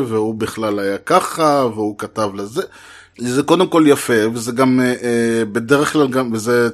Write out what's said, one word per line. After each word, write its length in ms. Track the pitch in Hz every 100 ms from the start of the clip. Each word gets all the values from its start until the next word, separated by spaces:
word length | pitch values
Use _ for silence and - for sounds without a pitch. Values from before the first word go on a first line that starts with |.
| 123
והוא 280 | 110 110 110
בכלל 440 | 107 - 110 101
היה 180 | 98 98
ככה, 720 | - 180 - - 156 143 123 110
והוא 220 | 104 104
כתב 320 | 104 - 104 98
לזה." 260 | 101 147 - - - - - -
זה 240 | 120 131
קודם 240 | 147 170 170
כל 160 | 165 151
יפה, 400 | 131 - 113 110
וזה 180 | 117 117
גם, 280 | 117 131 127
אה, 60 | 127
אה, 600 | 110 120 117 117 113 110
בדרך 480 | 113 113 139 139
כלל 140 | 151 139
גם, 260 | 127 123
וזה 360 | 110 110 120 117